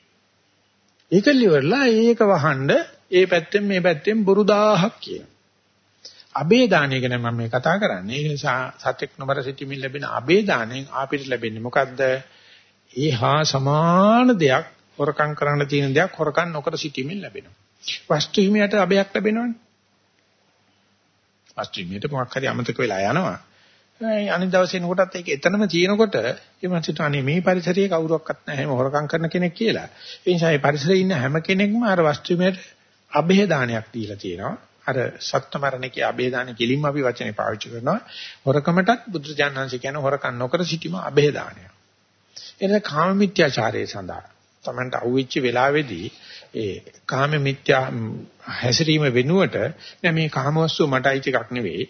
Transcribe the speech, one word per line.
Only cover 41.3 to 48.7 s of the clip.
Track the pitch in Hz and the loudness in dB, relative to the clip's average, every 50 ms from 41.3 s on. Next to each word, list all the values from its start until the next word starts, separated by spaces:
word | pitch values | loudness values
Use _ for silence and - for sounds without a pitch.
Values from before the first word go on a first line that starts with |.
දානය. | - - - - - - 90 - _ _ _ _ _ _ _ _ _ _ _ _ - - - - - | 2 -2 -8 -12 -14 -18 -20 -20 _ _ _ _ _ _ _ _ _ _ _ _ -20 -20 -20 -18 -10
එතන | - 196 190 208 208 | -4 -2 0 0 0
කාම | 208 143 147 151 165 190 196 | 0 -2 -2 0 2 2 2
මිත්‍යාචාරය | 196 208 185 196 170 160 139 131 - 107 117 113 107 104 | 2 2 2 2 2 2 2 2 0 -2 -2 -2 -4 -6
සඳහා | - - 101 92 87 - 90 - - _ _ _ _ _ _ - | -6 -8 -10 -12 -12 -12 -14 -16 -18 _ _ _ _ _ _ -12
තමන්ට | 127 123 123 127 127 127 | -10 -8 -6 -6 -6 -6
අහුවෙච්ච | 120 117 120 127 135 131 127 - - | -4 -2 0 0 0 0 -2 -2 -2
වෙලාවේදී | 131 120 117 123 127 139 143 156 151 127 98 82 95 - - - - - - - - _ | -2 0 2 2 2 2 2 0 -2 -4 -6 -10 -10 -12 -14 -16 -20 -20 -20 -20 -18 _
ඒ | - - 110 98 87 - - - - - _ | -8 -6 -6 -6 -6 -10 -14 -20 -20 -18 _
කාම | - 131 131 139 143 156 147 | -4 -2 0 0 0 0 0
මිත්‍යා | 139 139 135 139 - - 139 131 131 131 135 117 113 107 107 110 113 - _ _ - - | 0 0 -2 -2 2 2 2 2 2 -2 -4 -6 -6 -6 -8 -10 -14 -16 _ _ -14 -12
හැසිරීම | - - - 127 | -8 -4 -2 0